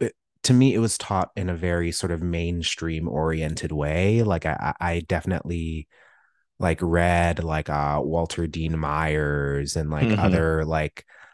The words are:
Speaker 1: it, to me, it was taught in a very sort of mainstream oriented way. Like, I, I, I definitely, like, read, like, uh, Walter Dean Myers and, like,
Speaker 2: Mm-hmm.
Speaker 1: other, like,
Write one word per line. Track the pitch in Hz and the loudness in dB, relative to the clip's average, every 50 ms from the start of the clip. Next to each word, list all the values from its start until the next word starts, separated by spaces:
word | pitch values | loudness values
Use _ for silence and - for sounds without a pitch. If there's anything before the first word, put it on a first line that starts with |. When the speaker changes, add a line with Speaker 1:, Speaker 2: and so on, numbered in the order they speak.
Speaker 1:
it, | - - - _ _ _ _ _ | -2 -4 -6 _ _ _ _ _
to | - - | 2 4
me, | 123 123 131 135 92 | 6 6 6 6 4
it | 110 | 2
was | 113 107 - - | 0 0 -2 -4
taught | - - 101 92 90 - _ | -4 -2 0 0 0 -2 _
in | 104 92 92 | -4 -4 -4
a | 87 | -2
very | 82 90 87 87 85 85 85 | -2 0 0 0 0 0 -2
sort | 82 - - 87 | -2 -4 -4 -4
of | 85 80 | -2 -2
mainstream | 90 85 85 85 85 85 90 82 80 - - - 82 82 80 80 82 - | -2 -2 -2 -2 -2 -2 -2 -2 -4 -4 -4 -4 -4 -4 -4 -4 -4 -2
oriented | 60 76 78 80 80 80 78 76 76 - - 73 | -2 0 0 0 0 -2 -2 -4 -4 -4 -6 -4
way. | 80 73 73 73 78 85 95 101 110 117 | -2 -2 -2 0 2 2 2 4 4 4
Like, | 113 104 90 80 - | 2 2 0 0 0
I, | 80 76 - - 73 - - | -2 -2 -2 -4 -4 -4 -2
I, | 87 87 | -2 -2
I | 85 85 | -2 -2
definitely, | 78 - 92 82 - 92 90 - - 82 87 85 82 80 80 78 78 - _ _ _ _ _ _ _ _ _ _ _ _ _ - | -2 -2 -2 -2 -2 -2 -4 -4 -4 -4 -6 -4 -4 -4 -6 -8 -10 -12 _ _ _ _ _ _ _ _ _ _ _ _ _ -2
like, | 90 85 80 - | 0 0 0 0
read, | 90 85 85 85 85 87 87 87 87 85 80 80 | 0 2 4 4 4 4 4 4 4 2 2 0
like, | 82 80 78 78 76 - | -2 -2 -2 -2 -2 -2
uh, | 73 73 73 73 73 73 - | -2 0 0 0 0 0 0
Walter | 78 80 85 82 - - 87 82 | 0 0 0 -2 -2 -2 -4 -4
Dean | 78 78 82 80 80 82 78 | -4 -4 -4 -2 -2 -2 -2
Myers | 78 71 73 78 78 78 76 76 76 73 73 73 71 69 69 71 71 71 - | -2 -2 0 0 0 0 0 0 0 0 0 0 0 0 0 -2 -2 -2 -4
and, | 82 78 76 | -4 -2 -2
like, | 76 73 - 113 | 0 0 2 2
Speaker 2:
Mm-hmm. | 107 101 | 2 4
Speaker 1:
other, | - 98 90 82 80 80 80 80 78 | 4 4 4 4 4 2 2 0 0
like, | 78 80 78 76 76 - - - _ - - - - | 0 0 0 -2 -2 -6 -12 -18 _ -20 -20 -20 -20